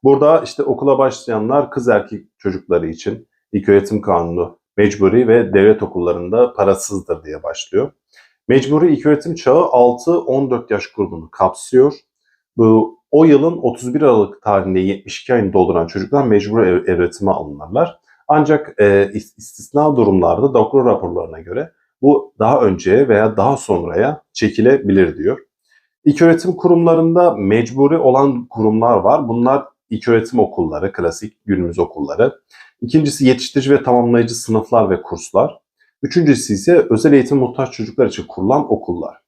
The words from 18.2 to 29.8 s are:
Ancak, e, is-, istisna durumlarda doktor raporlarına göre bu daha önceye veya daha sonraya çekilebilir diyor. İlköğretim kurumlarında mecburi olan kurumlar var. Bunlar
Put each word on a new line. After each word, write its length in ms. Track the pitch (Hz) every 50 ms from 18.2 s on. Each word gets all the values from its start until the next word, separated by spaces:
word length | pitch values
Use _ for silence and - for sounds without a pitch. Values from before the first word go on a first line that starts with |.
| _ -
Ancak, 460 | 147 151 151 143 156 147 - - - -
e, 60 | 104 101 98 98 98 98 104
is-, 240 | 110 107 - _ _
istisna 580 | - - - - - - - 143 151 151 147
durumlarda 580 | 123 113 104 95 92 87 82 85 92 123 139 127
doktor 320 | 120 110 - - 139 127
raporlarına 540 | 120 104 - - 87 87 87 85 82 80 82
göre 320 | 82 85 87 131 151 165 _ _ _ _ _ _
bu 320 | - 139 143 139 139 - _ _
daha 220 | 107 113 135 143
önceye 480 | 123 101 92 85 - 92 98 123 139 127
veya 280 | 110 101 110 110 73
daha 200 | - 98 123 143
sonraya 680 | 139 - - 101 87 85 85 82 87 110 135 151 - _ _
çekilebilir 840 | _ - 113 104 - - 107 123 120 - - 101 98 98 92 82 -
diyor. 220 | - 76 95 131 - _ _ _ _ _ _ _ _ _ _ _ _ _
İlköğretim 520 | 147 143 - 170 165 165 165 - 185 175
kurumlarında 760 | - - 175 175 170 170 165 165 165 165 165 165 175 175 170 -
mecburi 640 | 104 101 95 107 117 120 117 123 135 139 143 160 165
olan 480 | 147 131 127 135 139 139 131 120 120
kurumlar 500 | - - 113 110 110 107 110 117 120 120 98
var. 300 | 87 101 135 - 143 117
Bunlar 360 | 117 117 120 127 135 143 - - _ _